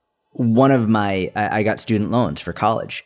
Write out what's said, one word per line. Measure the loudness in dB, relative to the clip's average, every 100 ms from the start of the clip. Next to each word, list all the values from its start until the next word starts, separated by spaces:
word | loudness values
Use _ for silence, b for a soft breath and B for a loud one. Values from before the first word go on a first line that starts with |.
| _ _ _
one | -4 2 4 4
of | 4 2
my, | 2 0 -2 -2 -4
I, | -2 0
I |
got | -2 -2
student | -2 -2 0
loans | 0 -2 -4
for | -8
college, | -2 0 0 -4 -12